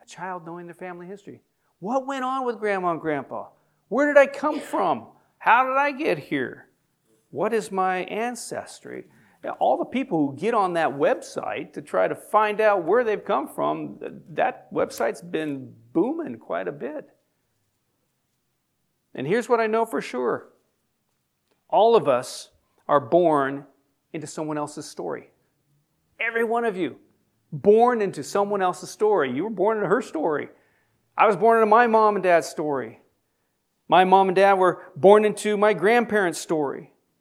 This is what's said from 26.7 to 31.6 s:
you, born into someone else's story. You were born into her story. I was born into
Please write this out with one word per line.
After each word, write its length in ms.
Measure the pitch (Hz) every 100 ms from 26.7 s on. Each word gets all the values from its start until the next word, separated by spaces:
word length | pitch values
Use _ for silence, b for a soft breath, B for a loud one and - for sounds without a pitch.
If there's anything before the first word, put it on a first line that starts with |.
| 185
you, 200 | 143 - _ _ _ _ _
born 500 | 147 196 214 240 240
into 220 | 196 165
someone 380 | 135 196 202 202
else's 280 | 185 - 113
story. 420 | - 214 196 135
You 120 | 127
were 60 | 208
born 280 | 196 202 220
into 120 | 180
her 120 | 233
story. 480 | - 320 180 147 120 _ _ _ _ _ _ -
I 100 | -
was 80 | 180
born 220 | 226
into 100 | 226